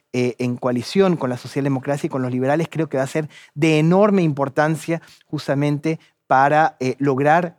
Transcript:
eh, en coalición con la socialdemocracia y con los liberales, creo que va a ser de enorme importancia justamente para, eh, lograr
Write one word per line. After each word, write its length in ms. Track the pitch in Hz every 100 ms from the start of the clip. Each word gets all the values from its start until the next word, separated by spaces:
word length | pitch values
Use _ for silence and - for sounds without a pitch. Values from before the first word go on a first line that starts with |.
| _
eh, 220 | 127 123 117
en 180 | 123 123
coalición 600 | 127 123 117 190 190 170
con 140 | 127
la 60 | 123
socialdemocracia 720 | - - 139 135 127 143 165
y 40 |
con 120 | 139
los 80 | 127
liberales, 380 | 127 131 151 165
creo 180 | 151 156
que 100 | 143
va 60 |
a 20 | 165
ser 220 | 156 151 - -
de 240 | - 160 156
enorme 440 | 160 185 208 196
importancia 800 | 165 139 135 143 151 156 - 165 - - _
justamente 720 | 151 - 139 147 147 160 160 _ _ -
para, 500 | 131 139 151 156 -
eh, 160 | 127 120
lograr 580 | 143 131 147 160 175